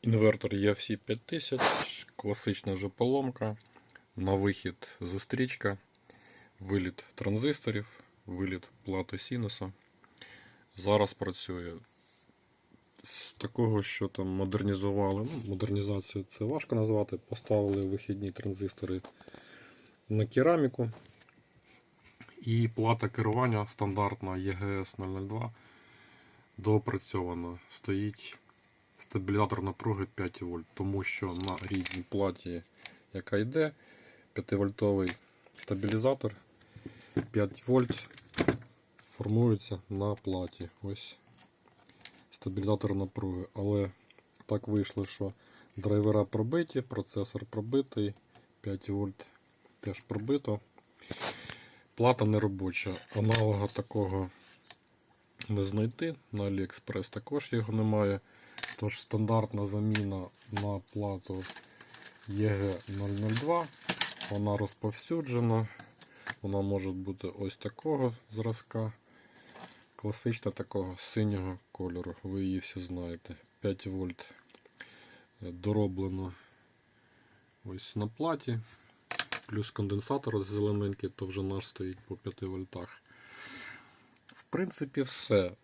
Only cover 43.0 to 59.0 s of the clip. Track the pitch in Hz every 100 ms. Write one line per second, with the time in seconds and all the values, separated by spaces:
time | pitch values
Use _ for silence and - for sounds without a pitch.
43 | 95 - 95 90 92 - 101 104 98 -
44 | _ - - _ - 107 - 104 98 -
45 | 95 - 98 - - - - - 104 104
46 | 104 107 101 107 110 165 160 135 127 107
47 | - - 101 - - 110 110 135 135 -
48 | 104 - _ - _ _ 101 95 - 101
49 | 101 95 - - _ _ - _ 101 95
50 | - 110 110 143 139 104 - - _ _
51 | - - - - - - - - - -
52 | 120 120 107 107 104 98 92 - 98 90
53 | - 107 110 110 110 101 101 - - 110
54 | 98 95 92 - - - - - _ _
55 | _ _ _ - - 104 98 104 110 -
56 | 165 151 _ 107 101 98 95 - - 104
57 | 95 - - 143 - 117 110 110 110 107
58 | 101 101 - - - - - - 104 -